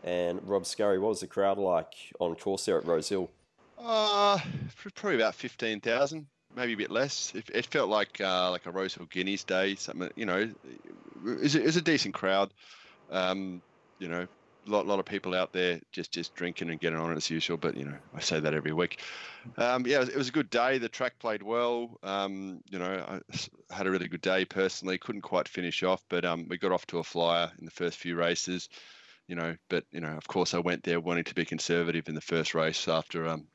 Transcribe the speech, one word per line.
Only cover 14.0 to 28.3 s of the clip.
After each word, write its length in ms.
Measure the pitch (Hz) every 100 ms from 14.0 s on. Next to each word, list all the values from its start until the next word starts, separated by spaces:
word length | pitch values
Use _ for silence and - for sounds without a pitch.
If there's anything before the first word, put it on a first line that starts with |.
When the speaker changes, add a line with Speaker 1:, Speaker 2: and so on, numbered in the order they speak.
| 90
Speaker 2:
know, 200 | 87 90 - _ _ -
lot, 180 | 104 98
lot 140 | 98
of 60 | 95
people 280 | 101 95
out 180 | 90 92
there 300 | 92 90 85 -
just, 200 | - 85
just 240 | - 85 -
drinking 340 | 87 87 85
and 100 | 80
getting 200 | 85 80
on 120 | 82 80
as 100 | -
usual, 300 | 82 - 85
but, 180 | 82 -
you 100 | 69
know, 120 | 71 - -
I 40 |
say 200 | - 80
that 140 | 76
every 180 | 76 76
week. 300 | 78 90 - - - - - - -
Um, 280 | 120 127 123
yeah, 100 | 143
it 20 |
was, 100 | 127
it 60 | 135
was 140 | 127
a 20 |
good 200 | 151 127
day. 260 | 120 123 135
The 100 | 117
track 300 | - 127 _
played 240 | 120 107
well. 560 | 104 117 120 120 120 117
Um, 580 | 98 98 98 98 98 90 -
you 80 | 95
know, 260 | 90 95 -
I 120 | 95 -
s-, 160 | - - _ -
had 160 | 95 95
a 40 |
really 160 | 92 87
good 140 | 80
day 240 | 92 95 95
personally. 540 | 98 95 - 92 92
Couldn't 240 | - 104
quite 240 | - 92 -
finish 340 | - 87 -
off, 220 | 92 92 _
but, 160 | 87
um, 220 | 87 85 82
we 80 | 87
got 120 | 98
off 140 | 90 -
to 120 | 87
a 40 |
flyer 480 | 80 85 85 85 85 -
in 80 | 80
the 60 |
first 260 | - 87 82
few 180 | 90 85
races, 540 | 85